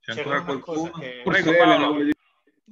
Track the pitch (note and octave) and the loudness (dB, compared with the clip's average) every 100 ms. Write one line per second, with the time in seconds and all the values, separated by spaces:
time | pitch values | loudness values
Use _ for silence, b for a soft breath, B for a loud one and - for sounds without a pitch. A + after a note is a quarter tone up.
0 | - A2+ C#3 C#3+ F3 C3+ - D#3 E3+ E3+ | -10 -8 -4 -4 -4 -8 -4 -6 -6 -8
1 | C3+ B2+ B2 F#3 D#3+ E3+ E3 D#3+ D3 D3 | -12 -8 -2 0 4 6 6 4 0 0
2 | D3 D3 _ _ _ _ _ | 0 -2 _ _ _ _ _